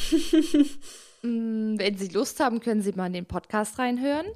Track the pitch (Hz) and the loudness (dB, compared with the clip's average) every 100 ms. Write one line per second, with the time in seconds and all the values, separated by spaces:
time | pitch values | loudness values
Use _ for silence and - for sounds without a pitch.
0 | - 302 - 320 320 294 285 - - - | 2 2 4 4 4 4 4 0 -12 -18
1 | - - 240 226 226 220 220 214 196 190 | -20 -8 -4 -2 -2 -2 0 0 0 0
2 | 190 196 277 - 269 226 233 214 196 185 | -2 -2 -2 0 0 0 0 0 0 -2
3 | 180 180 175 180 - 214 214 - 247 247 | -4 -6 -6 -8 -2 -2 -2 -2 -2 0
4 | 277 294 381 | 0 -2 -4